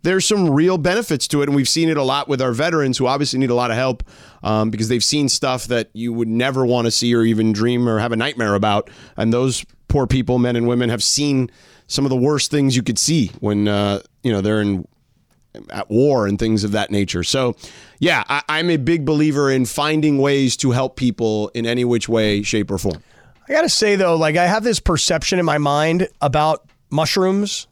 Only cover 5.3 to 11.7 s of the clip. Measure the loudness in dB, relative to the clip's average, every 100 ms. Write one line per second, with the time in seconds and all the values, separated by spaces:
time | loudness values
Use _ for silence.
5.3 | 0 -2 -4 -2 -4 -4 -8 -6 -4 -2
6.3 | 0 0 0 2 2 2 0 2 4 4
7.3 | 2 2 2 0 0 0 0 0 -2 -2
8.3 | -2 0 2 2 0 -2 -16 -18 -4 0
9.3 | 2 0 -2 -10 _ _ -2 2 0 0
10.3 | 0 2 0 0 0 0 -2 -2 -2 0
11.3 | 0 -2 _ -20